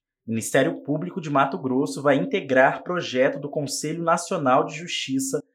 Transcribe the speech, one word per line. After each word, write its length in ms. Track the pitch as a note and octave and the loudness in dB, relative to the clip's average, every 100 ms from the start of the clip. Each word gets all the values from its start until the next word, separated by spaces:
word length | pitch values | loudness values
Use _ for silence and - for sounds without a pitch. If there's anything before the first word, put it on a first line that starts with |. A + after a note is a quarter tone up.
| _ _ A#2 | _ _ -6
Ministério 560 | A2+ - C#3 D#3+ E3+ | -4 0 2 2 -2
Público 380 | - D3+ - F#3 | -4 -4 -4 -6
de 100 | D#3 | 0
Mato 280 | C#3+ - F#3 | 2 2 0
Grosso 440 | C3 B2+ D3 C3+ | 0 0 0 0
vai 140 | C#3 C3 | 2 2
integrar 680 | - - C#3 B2+ C#3 - | 2 -2 2 4 6 4
projeto 560 | - F3 B2+ B2+ C#3 D3+ | -4 -6 -2 2 2 0
do 100 | C#3+ | -6
Conselho 520 | D#3 C3+ - D#3 E3+ | -6 -6 -4 -6 -2
Nacional 640 | E3 E3+ - F#3 C3 C3+ | 0 0 0 0 4 4
de 120 | - D#3 | 2 -6
Justiça 640 | F3 - - C3+ C3+ D3 - | -8 -8 -4 -4 -2 -6 -6